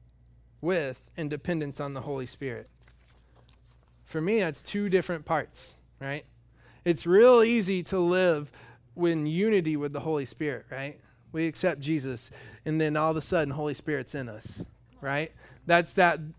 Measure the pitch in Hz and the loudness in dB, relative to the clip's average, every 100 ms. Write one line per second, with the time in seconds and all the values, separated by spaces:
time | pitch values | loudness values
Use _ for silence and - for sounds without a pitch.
0 | - _ _ - - - 156 185 135 127 | -20 _ _ -20 -20 -8 -2 -2 -2 -8
1 | - - 151 147 - 165 143 135 143 139 | -14 -8 -6 -6 -4 -4 -4 -6 -8 -8
2 | 147 139 127 - 135 113 - _ - _ | -6 -6 -8 -8 -8 -8 -14 _ -20 _
3 | _ _ _ _ - - _ _ _ _ | _ _ _ _ -20 -20 _ _ _ _
4 | - 160 170 226 175 143 - 208 202 185 | -8 -4 0 0 0 -4 -8 -4 2 0
5 | 175 165 151 156 - - - - _ - | 0 -6 -2 -2 -2 -10 -18 -18 _ -12
6 | 135 147 - _ _ _ - - 175 170 | -8 -8 -12 _ _ _ -20 -6 -2 0
7 | 170 190 247 240 226 233 185 185 165 190 | 4 8 10 8 6 4 2 -2 -2 0
8 | 175 185 180 151 147 - - - _ - | 2 4 4 2 -2 -14 -20 -20 _ -2
9 | 170 160 151 165 220 208 160 151 143 143 | 0 0 0 0 2 2 2 -2 -4 -4
10 | 160 151 131 - 151 120 - 131 139 - | -2 -2 -4 -6 -6 -6 -8 -10 -10 -12
11 | _ _ - 160 165 - 180 143 139 160 | _ _ -10 -4 -4 0 -2 -2 -2 -2
12 | 131 120 - - - - 156 156 156 151 | -4 -8 -12 -20 -20 -12 -4 0 0 2
13 | 160 156 - 180 147 139 151 135 - 143 | 0 0 0 0 0 -2 -4 -6 -4 -4
14 | 127 143 120 107 - - - - _ - | -4 -8 -10 -12 -14 -14 -14 -16 _ -10
15 | 139 143 160 - - - - 170 170 - | -4 -4 -4 -10 -20 -8 4 4 4 4
16 | 175 156 156 | 4 4 -6